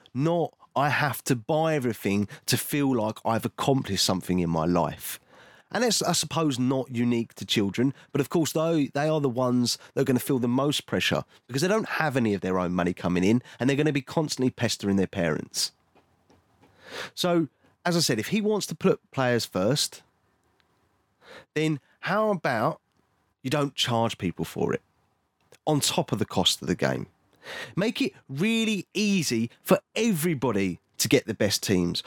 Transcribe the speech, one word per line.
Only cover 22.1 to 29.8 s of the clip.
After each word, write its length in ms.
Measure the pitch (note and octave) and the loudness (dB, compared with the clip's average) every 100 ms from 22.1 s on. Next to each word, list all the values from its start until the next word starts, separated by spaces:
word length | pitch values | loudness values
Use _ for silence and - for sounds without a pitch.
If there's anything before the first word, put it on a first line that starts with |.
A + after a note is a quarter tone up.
| G3+ A3 | 0 0
about 500 | F#3 D3+ A#2 C3 - _ _ _ _ _ _ | 0 0 2 0 -2 _ _ _ _ _ _
you 80 | C3 | -4
don't 240 | D3 C#3+ | -2 -2
charge 420 | - - A#2 A2+ - | -2 0 2 0 0
people 280 | F#2 D#2+ E2 | -4 -4 -6
for 260 | - - | -2 -2
it 80 | - _ _ _ _ _ _ _ - - | -2 _ _ _ _ _ _ _ -8 0
on 140 | D3 | 0
top 320 | - - - | 0 -2 -2
of 60 | G#2+ | -2
the 60 | |
cost 380 | - - F2 - | -2 0 0 0
of 60 | - | -2
the 60 | |
game? 340 | F2 C#2 B1 - _ _ _ - - - - | -2 0 -2 -8 _ _ _ -16 -14 -8 -4
Make 240 | A3 - | -2 -2
it 120 | C4+ - - | -4 -6 -10
really 600 | C3+ G#3+ A3+ A3 G#3 - | -2 0 2 0 -2 -4
easy 560 | - G#3 G3 C#3 A#2 A#2 _ | -2 2 2 0 0 -2 _
for 180 | - - | 2 2